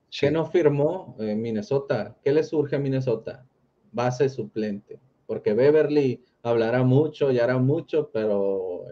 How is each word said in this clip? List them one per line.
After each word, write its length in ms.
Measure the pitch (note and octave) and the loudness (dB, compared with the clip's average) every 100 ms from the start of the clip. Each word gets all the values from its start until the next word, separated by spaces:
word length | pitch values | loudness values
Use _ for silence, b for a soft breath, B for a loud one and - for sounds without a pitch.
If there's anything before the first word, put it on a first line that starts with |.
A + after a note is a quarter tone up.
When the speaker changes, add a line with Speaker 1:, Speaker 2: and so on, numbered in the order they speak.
| _ | _
Speaker 1:
sí. 160 | - C#3+ | -2 0
Speaker 2:
qué 40 | |
no 140 | D#3+ D#3+ | 0 0
firmó, 680 | F3+ D3 C#3+ D3+ F#3 - - | 2 2 2 0 -2 -10 -8
eh, 160 | G#2+ | -4
Minnesota? 840 | G#2+ A2+ G#2+ G#2 C#3 - A#2 G2+ - | -4 -4 -4 -2 -4 -2 -4 -6 -6
¿Qué 100 | C#3 | 0
le 100 | D#3 | 0
surge 340 | D3+ D3+ C#3 C#3+ | 0 -2 -2 -2
a 20 | |
Minnesota? 680 | C#3 C3 B2+ A2 F2+ - - _ _ _ _ | -2 -2 -2 -4 -6 -16 -20 _ _ _ _
Base 360 | A2 B2 B2+ C#3 | -4 -2 0 -2
suplente, 720 | - G#2 G#2+ G#2+ G2+ - - _ _ - | -2 -8 -6 -6 -6 -12 -20 _ _ -10
porque 280 | A2 A2 | -4 0
Beverly 680 | G#2 C#3+ D3+ D3 D3 C3+ A#2 b b | 4 4 4 4 2 0 -2 b b
hablará 400 | A#2 A#2 A2+ B2 | -2 0 2 2
mucho 480 | B2+ C3 D#3 - C#3 | 4 4 2 0 0
y 80 | B2 | 2
hará 200 | A#2+ B2+ | 2 2
mucho, 520 | C3 D#3+ - D#3 D3 | 2 0 0 -2 -2
pero 720 | A2 G#2+ G2+ G2 G2 F#2 F2 F#2 | -2 0 0 0 -2 -4 -8 -8